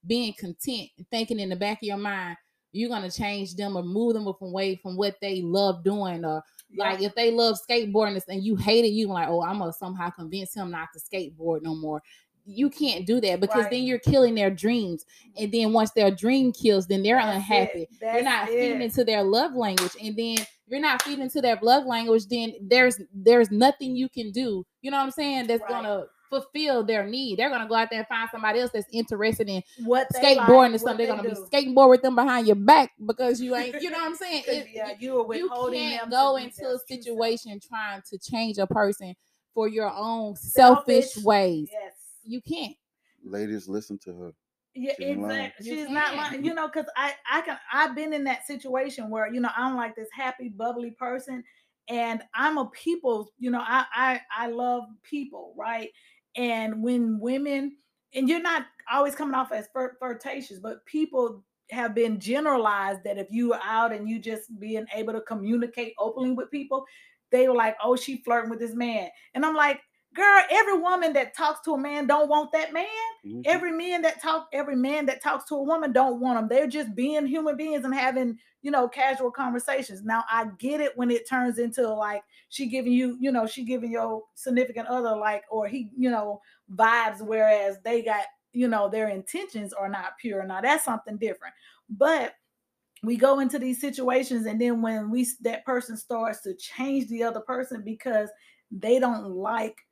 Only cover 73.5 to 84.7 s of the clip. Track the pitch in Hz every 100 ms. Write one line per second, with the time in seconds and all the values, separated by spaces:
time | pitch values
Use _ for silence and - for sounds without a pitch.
73.5 | 359 349 320 359 349 320 311 311 320 320
74.5 | 277 285 262 262 302 277 254 294 262 -
75.5 | 294 277 320 302 247 262 240 254 233 220
76.5 | 247 294 285 240 208 262 302 277 311 311
77.5 | 285 311 294 254 269 262 254 247 226 _
78.5 | _ 277 285 247 277 269 262 254 247 254
79.5 | 240 - - 254 190 214 226 226 226 220
80.5 | 185 254 302 285 240 247 240 233 254 247
81.5 | 226 240 233 226 214 208 208 - _ _
82.5 | - 262 262 247 247 254 247 262 254 220
83.5 | 269 240 254 233 226 226 220 220 - 262
84.5 | 247 254